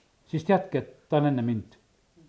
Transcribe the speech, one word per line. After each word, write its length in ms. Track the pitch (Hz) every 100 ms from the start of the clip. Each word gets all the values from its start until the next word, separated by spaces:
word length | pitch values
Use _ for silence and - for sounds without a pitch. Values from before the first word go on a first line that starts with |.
| _ _ _
siis 160 | 156 156
teadke, 360 | 190 190 139
et 120 | - - _
ta 100 | 151
on 100 | 147
enne 100 | 135 117
mind 320 | 113 - - _ _ _ _